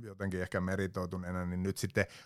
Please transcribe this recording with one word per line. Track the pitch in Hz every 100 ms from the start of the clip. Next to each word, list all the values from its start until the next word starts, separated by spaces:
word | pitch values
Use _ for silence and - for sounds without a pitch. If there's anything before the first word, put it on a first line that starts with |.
jotenkin | 113 95 98 90
ehkä | 90 98
meritoituneena, | 90 95 95 95 90 90 90 90 90
niin | 90
nyt | 95 -
sitten | 95 - 98 -